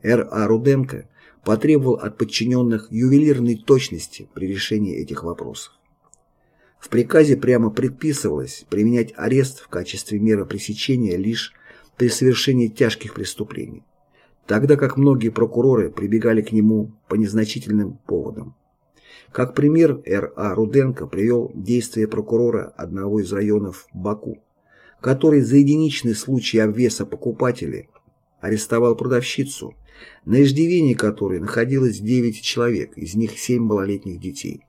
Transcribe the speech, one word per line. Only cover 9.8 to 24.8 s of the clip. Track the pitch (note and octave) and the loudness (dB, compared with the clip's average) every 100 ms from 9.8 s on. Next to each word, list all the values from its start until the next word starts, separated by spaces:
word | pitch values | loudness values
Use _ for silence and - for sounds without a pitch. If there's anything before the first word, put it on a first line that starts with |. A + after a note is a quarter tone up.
| F2+ G2 - G#2 | -8 -10 -6 0
меры | A2 G#2+ F#2+ | 2 2 0
пресечения | G2+ - G#2+ - B2+ A2 F2 | -8 -8 -8 -2 0 0 0
лишь | G2 A2+ - _ - - _ _ | -2 -4 -8 _ -20 -20 _ _
при | B2 | 0
совершении | - C3 B2+ - B2+ A#2 | 2 2 2 2 2 0
тяжких | G#2+ A#2+ - G#2+ | 2 0 0 -10
преступлений, | - G2+ - G#2+ - G#2+ - _ _ _ _ _ _ - | -10 -10 -8 -10 -10 -12 -14 _ _ _ _ _ _ -2
тогда | G#2 C#3 C#3+ | 0 4 4
как | C#3 C3 | 2 4
многие | C#3 B2+ A2 | 4 4 0
прокуроры | A2 A2+ A#2+ C3 B2 F#2 | 0 0 2 4 4 0
прибегали | - G2+ A2 A2+ A2+ | -4 0 0 2 0
к | G#2+ | 2
нему | A2 G#2+ A2 G#2 - _ | 2 4 2 -2 -10 _
по | G#2+ | -2
незначительным | G#2+ G#2+ G#2+ - - G#2 G2+ - - | 0 0 -2 -4 -4 -2 -2 -8 -6
поводам. | F2+ - - B2+ - _ _ _ _ _ - _ | -6 -6 -12 -16 -20 _ _ _ _ _ -20 _
Как | - B2+ | -4 -4
пример, | - C#3+ D#3+ E3 - - | 2 2 4 4 2 -2
Р | G2+ - - | -2 -2 -4
А | G2+ | -4
Руденко | F#2 A2 C3 C3+ B2 E2+ | 0 2 2 2 -2 -8
привёл | D#2+ G#2+ A#2+ - | -2 0 0 -2
действия | - F#2+ A#2+ A2+ A2+ G#2+ | -8 -2 -2 -2 -2 -2
прокурора | A2 G#2 A2+ A#2+ A2 - - | -2 -2 0 2 0 -6 -12
одного | F2 F#2 G2 G#2+ | -12 -8 -4 -2
из | F#2 | -2
районов | G2 G#2 G#2 G2+ F2+ - | -2 0 0 0 -10 -16
Баку, | F#2 F#2+ G#2+ - - _ _ _ _ | -8 -6 -6 -8 -14 _ _ _ _